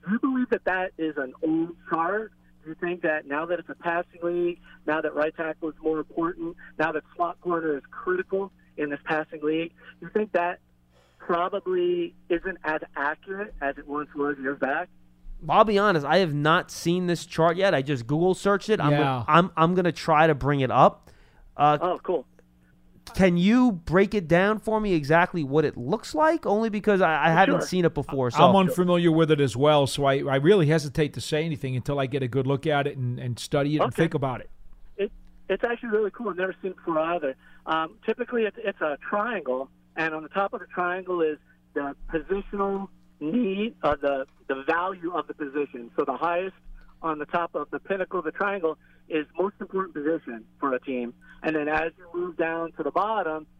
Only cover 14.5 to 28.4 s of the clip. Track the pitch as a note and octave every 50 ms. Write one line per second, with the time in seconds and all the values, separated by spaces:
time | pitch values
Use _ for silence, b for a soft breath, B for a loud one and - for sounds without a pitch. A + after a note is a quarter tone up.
14.5 | C#3+ C3+ C3+ C3 C#3+ D#3+ F3+ _ _ - - _ _ _ _ - - - E3+ D3+
15.5 | D3+ G3 A3 A3 G#3 G3 G3+ G#3+ F#3 D#3 C#3 C#3 D#3+ F#3 F#3+ D#3+ C#3+ D3 D3 D#3
16.5 | E3 F3+ - - - - - E3+ F3 F3+ F3+ F3 F3 - - - - - D#3+ E3+
17.5 | E3+ F3+ F#3+ G3 E3+ C#3 C3+ C#3 D3 B2 A#2 A2+ C#3+ D#3 F3 F#3 F#3 - - G3+
18.5 | G3+ F#3+ - - G#3+ G3+ - D3 D3 C#3+ D3 C3+ C3 B2 A2+ - D3+ E3 F3+ F#3
19.5 | - D#3+ D#3+ E3+ F3+ F#3+ F3+ E3+ - - - - D#3 D3 D#3+ E3 D3+ B2+ B2 C#3
20.5 | D3 C#3 C3+ A#2+ G#2+ B2 D3+ G#3 - - _ b b b b b b b b b
21.5 | _ - C#3+ D3 D3+ D3 E3 F3+ E3 - - - F3+ C#3+ - _ _ _ _ _
22.5 | _ _ _ _ _ _ _ _ _ - _ - - - F#3+ F#3 F3 F3 F3+ G3+
23.5 | A#3 B3+ B3+ B3 G3 E3 - - D3 F#3 G3 G3 A3+ G#3 E3+ C#3+ E3+ F3 F#3+ G#3
24.5 | A3 G#3 - A3 A3 A3 G#3+ G3+ F3+ D#3+ C#3+ C3+ D#3+ E3+ F3+ - - F3 D3 C3
25.5 | C#3 D#3 D3+ C3+ - - A#2+ C3 F#3+ A#3 - - - D#4 D4+ D#4+ E4+ D#4+ - G#3
26.5 | G3+ G#3+ A3+ A3+ G3+ G#3+ - G#3 G3+ F#3 F#3 E3 D#3 D3 C#3+ E3 E3 E3+ G3 C#4
27.5 | C#4 C4+ - - - F#3 F3 D#3+ - D3+ C3+ - D3 C3+ B2+ B2 A#2 D3